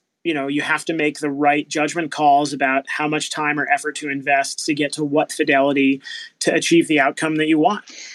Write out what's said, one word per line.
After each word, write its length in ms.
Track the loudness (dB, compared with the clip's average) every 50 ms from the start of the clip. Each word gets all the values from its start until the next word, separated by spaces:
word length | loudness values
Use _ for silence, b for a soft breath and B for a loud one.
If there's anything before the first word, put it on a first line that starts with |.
| _ _ _ _ -4
you 120 | -4 -2
know, 120 | -2 -2 -2
you 140 | -2 -2
have 240 | -2 -2 -2 -2 -2
to 80 | -2 -2
make 240 | 0 0 -2 -2 -2
the 120 | -4 -4
right 360 | -2 2 4 4 4 2 0 -2
judgment 440 | -2 -2 -2 -2 -2 -4 -6 -4
calls 420 | -2 2 4 4 6 4 4 0 -2
about 320 | -2 0 0 0 0 -2 -4
how 200 | -4 -4 -2 -2
much 240 | -2 -2 -4 -4
time 280 | -4 -4 -2 -2 0 0
or 80 | 0 0
effort 240 | 0 -2 -2 -4 -8
to 120 | -8 -6 -6
invest 540 | -6 -4 -2 0 0 0 0 -2 -4 -6 -4 -2
to 60 | -2
get 180 | -2 -2 -4 -4
to 100 | -4 -4
what 280 | 0 0 0 0 0
fidelity 680 | -2 -2 0 2 2 4 4 2 2 2 2 2 2 0 B B B B B B B B
to 120 | -2 0 0
achieve 340 | 0 2 4 4 4 4 4
the 120 | 2 2
outcome 380 | 2 2 0 -2 -2 -2 -2 0
that 100 | 0 2
you 100 | 2 4
want. 260 | 4 2 2 -2 -8 B B B B B